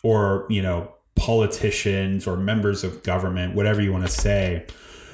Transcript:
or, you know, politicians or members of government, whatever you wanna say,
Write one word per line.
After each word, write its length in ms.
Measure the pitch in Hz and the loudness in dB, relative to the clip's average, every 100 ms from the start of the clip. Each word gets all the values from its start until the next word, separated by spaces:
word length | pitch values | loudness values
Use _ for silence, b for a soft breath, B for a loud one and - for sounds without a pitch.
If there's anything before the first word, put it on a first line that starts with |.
or, 420 | 117 107 101 98 - | 2 4 4 0 0
you 120 | 107 | -2
know, 320 | 95 87 - - _ - | 0 -2 -4 -14 _ -2
politicians 1120 | - 113 104 - 107 - 104 98 95 98 95 | 2 2 2 0 -2 0 -2 0 0 -2 -2
or 80 | 92 | -2
members 480 | 98 110 101 98 | 0 0 0 0
of 180 | 92 - | -4 -6
government, 540 | - 92 92 90 90 98 | -2 -2 -2 -2 -2 0
whatever 240 | 104 104 | 2 2
you 120 | 101 | 0
wanna 160 | 92 90 | 0 0
say, 580 | - 104 101 95 85 - B B B B | 0 2 2 0 -2 -8 B B B B